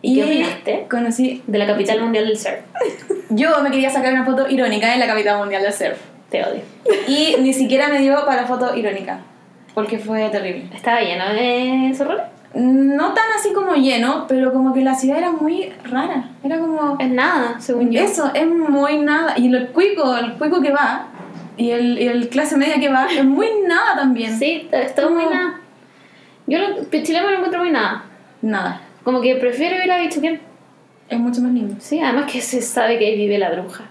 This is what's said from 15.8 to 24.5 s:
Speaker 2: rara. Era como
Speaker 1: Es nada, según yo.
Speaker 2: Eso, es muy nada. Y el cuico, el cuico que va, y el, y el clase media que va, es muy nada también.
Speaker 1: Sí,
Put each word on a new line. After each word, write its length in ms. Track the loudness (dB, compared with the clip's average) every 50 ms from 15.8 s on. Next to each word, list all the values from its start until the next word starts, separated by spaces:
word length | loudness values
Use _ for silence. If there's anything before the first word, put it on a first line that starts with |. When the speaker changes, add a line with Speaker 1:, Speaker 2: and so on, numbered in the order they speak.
| -12
Speaker 2:
rara. 460 | -6 -4 -4 -4 -2 -4 -4 -6 -6 -14 -8 -6
Era 140 | -4 -2 -2
como 380 | -2 -2 -2 0 0 -2 -2 -2
Speaker 1:
Es 100 | 0 0
nada, 500 | 2 2 2 2 2 0 -2 -2 -4 -6
según 320 | -4 -2 0 2 2 2
yo. 100 | 2 2
Speaker 2:
Eso, 300 | 2 0 0 0 -2 0 0
es 140 | 0 2
muy 500 | 2 2 2 2 2 2 2 2 2 2 2
nada. 340 | 2 2 2 2 0 0 0
Y 160 | 2 4 4 4
el 140 | 2 0
cuico, 480 | 0 2 4 4 4 4 2 0 0 2
el 180 | 0 -2 -4 -4
cuico 280 | -2 0 0 2 2
que 100 | 2 2
va, 360 | 2 2 2 0 0 -4 -8 -12 -16 -18 -18 -16 -16 -18 -18 -16 -4
y 140 | -2 0 0
el, 280 | 2 2 2 0 2 2
y 60 | 0
el 220 | 0 2 0 -2 0
clase 260 | 0 -2 0 2 2
media 240 | 2 2 2 2 2
que 100 | 2 2
va, 180 | 2 2 2 2
es 120 | 2 2 4
muy 220 | 4 4 4 2 2 2 0 2
nada 280 | 2 2 2 2 2 0
también. 400 | 2 2 2 2 0 -2 -4 -2 -2
Speaker 1:
Sí, 280 | 0 -2